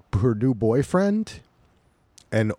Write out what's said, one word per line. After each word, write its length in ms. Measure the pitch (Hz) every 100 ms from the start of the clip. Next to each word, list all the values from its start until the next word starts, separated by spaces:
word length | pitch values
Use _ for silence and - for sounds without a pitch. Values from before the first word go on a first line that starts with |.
| -
her 200 | 101 123
new 200 | 107 131
boyfriend, 840 | 117 110 123 139 180 202 214 220 - - _ _ _ _ _ _ _ _
and 200 | 110 107